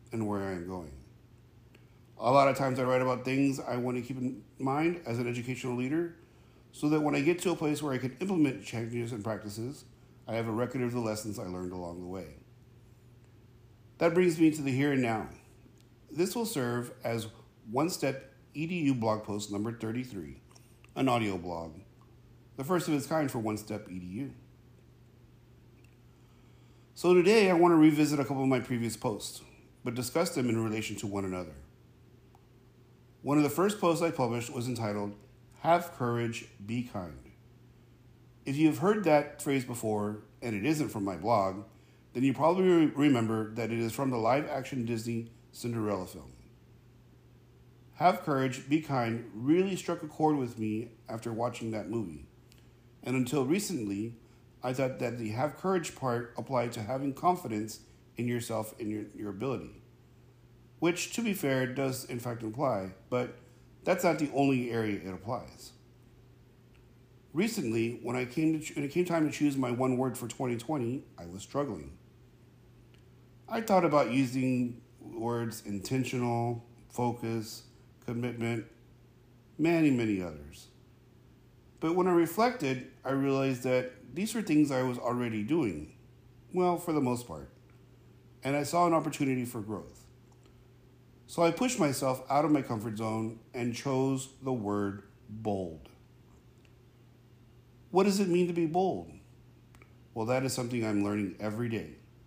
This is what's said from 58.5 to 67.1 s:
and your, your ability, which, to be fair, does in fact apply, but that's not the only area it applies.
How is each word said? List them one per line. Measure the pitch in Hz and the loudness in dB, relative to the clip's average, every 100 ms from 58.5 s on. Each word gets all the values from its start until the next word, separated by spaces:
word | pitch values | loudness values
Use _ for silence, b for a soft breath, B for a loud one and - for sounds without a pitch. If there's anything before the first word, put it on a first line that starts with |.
| 110 107 - | -4 -4 -6
and | 107 | -6
your, | 107 - | -6 -8
your | - 104 | -10 -10
ability, | 95 131 110 76 - - - - - - - - - - - | -6 -4 -4 -8 -16 -20 -20 -20 -20 -20 -20 -20 -20 -20 -2
which, | 165 170 - | -2 0 -4
to | - | -2
be | 226 | -2
fair, | 190 143 131 127 | 0 0 2 0
does | 127 135 123 - | 0 -2 -2 -6
in | 123 | -8
fact | 120 113 | -6 -6
apply, | 110 110 135 104 95 - - | -6 -2 0 0 -4 -10 -4
but | 123 123 - b b b - | -2 -2 -6 b b b -8
that's | - 180 | 0 2
not | 185 156 | 2 2
the | 147 | 0
only | 135 139 131 120 | 2 4 2 0
area | 117 110 98 | -2 -2 -2
it | 90 | -6
applies. | 90 104 117 76 - - - - - - - - - - - - - - - - | -10 -6 -8 -8 -16 -20 -20 -20 -20 -20 -20 -20 -20 -20 -20 -20 -20 -20 -20 -20